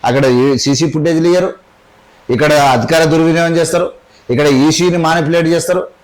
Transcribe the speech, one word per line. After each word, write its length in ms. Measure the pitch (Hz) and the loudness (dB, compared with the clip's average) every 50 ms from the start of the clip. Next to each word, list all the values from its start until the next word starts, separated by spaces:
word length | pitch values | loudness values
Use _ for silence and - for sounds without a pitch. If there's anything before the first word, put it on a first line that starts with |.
| - | -4
అక్కడ 200 | 123 123 139 139 | -2 -2 0 0
ఈ 320 | 131 123 123 127 139 139 120 | 2 2 2 2 0 0 -2
సీసీ 320 | - 143 139 131 165 156 | -2 -2 -2 -2 -2 -2
ఫుటేజ్లు 380 | 135 156 147 170 160 160 165 170 | -2 -2 -2 -2 0 0 0 2
ఇయ్యరు, 260 | 175 180 175 - - - _ _ _ _ _ _ _ _ _ _ _ _ _ _ | 2 0 0 -2 -6 -10 _ _ _ _ _ _ _ _ _ _ _ _ _ _
ఇక్కడ 240 | 123 120 147 151 151 | -2 0 0 2 2
అధికార 500 | 147 143 139 127 120 107 - 165 160 160 | 2 2 2 2 0 0 0 0 2 2
దుర్వినియోగం 540 | 160 156 160 160 165 160 165 170 170 170 170 | 2 2 2 2 2 0 0 0 0 0 -2
చేస్తారు, 340 | 165 - 170 175 180 - - - _ _ _ _ _ _ | -2 -2 -2 -2 -4 -4 -8 -14 _ _ _ _ _ _
ఇక్కడ 180 | 123 120 - 147 | -2 0 0 2
ఈసీని 500 | 139 127 139 156 147 - 175 180 175 175 | 2 2 2 2 2 2 0 0 0 0
మానిపులేట్ 500 | 165 160 165 170 160 143 165 170 170 160 | 0 0 0 -2 -2 -2 -2 0 0 0
చేస్తారు 400 | 170 170 160 - 180 185 - - - _ | -2 -2 -2 -2 -4 -4 -4 -8 -14 _